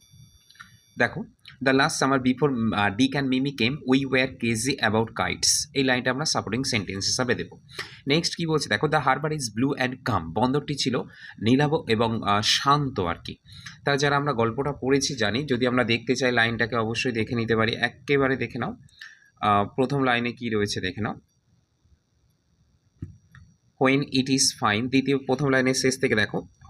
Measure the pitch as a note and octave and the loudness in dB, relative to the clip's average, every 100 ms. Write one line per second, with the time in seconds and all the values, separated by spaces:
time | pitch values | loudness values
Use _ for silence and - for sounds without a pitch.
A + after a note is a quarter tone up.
0 | _ - - _ _ - - - _ - | _ -20 -20 _ _ -20 -20 -20 _ -2
1 | A#2+ - A3+ _ - - C3+ C3+ D3+ - | -2 -2 -12 _ -20 -2 2 4 4 2
2 | C#3 C3+ B2 B2+ D3+ B2 A2+ G2+ G2+ G2+ | 2 2 2 2 0 0 0 2 2 2
3 | C3+ C#3+ C#3 B2+ C#3+ C#3 A2+ D3 B2+ C3+ | 0 0 0 0 -2 0 -2 2 4 4
4 | C3+ C3 C3 - A#2 A2+ B2 - A2+ A2 | 4 0 0 -2 -2 -2 -2 0 2 2
5 | A2+ - F2+ F2 - - - - C3+ B2 | 0 -2 -4 0 0 0 -2 -2 0 2
6 | B2+ B2+ D#3 A#2+ G2+ A2+ C3+ A2+ F2 G2 | 0 -2 -2 -2 -2 -4 -2 -2 -4 -6
7 | G2 - B2 F#2+ - - - - - - | -4 -2 0 -2 -4 -12 -20 -14 -14 -10
8 | - D3+ E3 - E3 D#3 - G#2 D3+ D#3 | 0 0 0 -4 -2 -2 0 -2 0 0
9 | C3+ C3 D3+ D#3 A#2+ G#2 C3+ - B2+ B2+ | 2 0 -2 -4 -6 -2 -2 0 -4 -4
10 | - G2+ E2 E2+ B2+ C#3+ D3 C#3+ C3 A#2+ | -2 -2 -2 0 0 0 -2 -4 -2 -2
11 | - - - - G#2+ C3 D3 D#3 - A2 | -6 -14 -20 -2 2 4 4 0 0 2
12 | A#2 A2+ G2 G2+ A2 - C#3 D3 C#3 A2 | 2 0 0 0 2 0 2 2 2 -2
13 | F2 E2 - - - - - - - C#3 | -2 -4 -8 -16 -20 -20 -20 -8 -2 0
14 | C#3+ C#3+ D3 A#2 A2+ A2+ C#3+ C#3 B2+ C#3 | 2 0 0 0 0 0 -4 -2 2 2
15 | C3+ C3 G#2 A2 D3+ A#2+ B2 B2 A2+ A#2 | 2 -2 0 0 -2 0 0 0 2 0
16 | - B2 B2+ A#2+ A#2 A2+ A2+ A#2 A2 A#2 | 0 0 2 2 0 0 -2 -2 -2 -2
17 | C3 A#2 G#2+ A#2+ A2+ A2+ A2+ - A#2+ - | -2 -2 -2 -2 0 2 2 0 -4 -4
18 | - C#3+ C3+ C3 A#2+ A#2+ C#3+ A#3+ - - | -2 2 2 0 -4 -6 -6 -8 -18 -20
19 | - - _ - G#2 G2+ G2+ - B2+ C#3 | -20 -20 _ -4 2 2 2 0 0 0
20 | C3 A#2+ A#2+ A2+ A#2+ A2 G2+ - F#2 - | 2 0 -2 -6 -4 -2 -2 -2 -6 -4
21 | G#2 - _ _ _ _ _ _ _ _ | -6 -6 _ _ _ _ _ _ _ _
22 | _ _ _ _ _ _ _ _ _ - | _ _ _ _ _ _ _ _ _ -16
23 | - - _ - - _ _ - C3 C3+ | -16 -16 _ -20 -20 _ _ 0 2 2
24 | C#3 C3 C3 C3+ - - A2+ G#2 B2+ C3+ | 0 -2 0 2 0 0 0 0 2 0
25 | C3 C#3 C3+ C3 C#3+ C3 B2+ C3 C3+ B2 | 2 -2 0 0 2 2 2 2 0 0
26 | C3 A2 G2+ F#2 - _ | 0 2 0 -4 -10 _